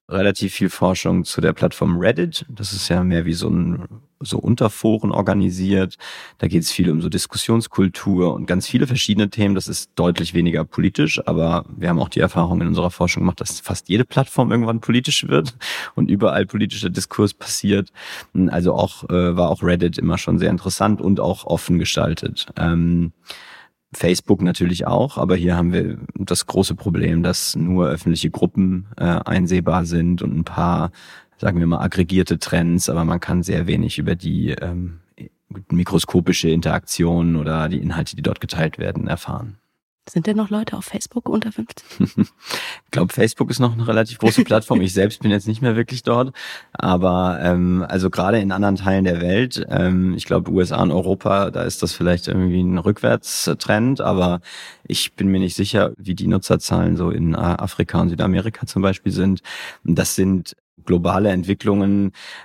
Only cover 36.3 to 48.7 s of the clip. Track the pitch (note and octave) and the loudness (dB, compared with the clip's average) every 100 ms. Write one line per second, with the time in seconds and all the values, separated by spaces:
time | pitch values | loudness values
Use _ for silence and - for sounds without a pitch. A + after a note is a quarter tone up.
36.3 | F2+ E2 D#2+ E2 D#2 - - E2+ E2+ E2+ | 2 2 2 2 -2 -4 0 2 4 2
37.3 | E2 D2 D#2 D#2 F3+ - E2 D#2+ - C#3+ | 2 0 -2 -2 -2 -2 -4 -6 -4 -4
38.3 | - - E2 D#2+ - - - - D#2+ - | -4 -6 -2 -2 -2 -6 -4 -4 -6 -6
39.3 | - A2+ G2 _ _ _ _ - - E3 | -8 -8 -14 _ _ _ _ -6 -4 0
40.3 | G#3 G#3 G#3+ A3 G#3 - F#3+ - A#3+ - | 0 0 -2 -4 -8 -8 -8 -6 -8 -2
41.3 | A3+ A3 G#3 A3+ - - - - - A2 | -2 -2 -6 -10 -12 -14 -2 -2 0 -2
42.3 | _ - - - - - C3 - - A2+ | _ -10 -10 -8 -14 -6 -2 0 2 0
43.3 | - - A#2+ B2 A2+ A#2 A2 A2 A#2+ A2+ | 0 -2 2 0 0 0 0 0 2 2
44.3 | G#2+ - G#2+ - B2 F#2 G2 G2+ - A2 | 4 4 2 2 2 2 2 2 2 0
45.3 | G2+ G#2+ A2 B2 A2+ A#2 B2+ - A#2+ C3 | 0 0 -2 0 0 -2 -4 0 2 0
46.3 | - - - - - - F#2 F#2 F2+ F2+ | -4 -14 -16 -16 -6 0 2 4 2 0
47.3 | E2+ F2 F2+ F2+ F2+ F2 F#2+ F#2 - F#2 | 0 2 2 4 2 0 0 0 0 2
48.3 | A2+ G2 F#2+ G2+ | 2 2 0 0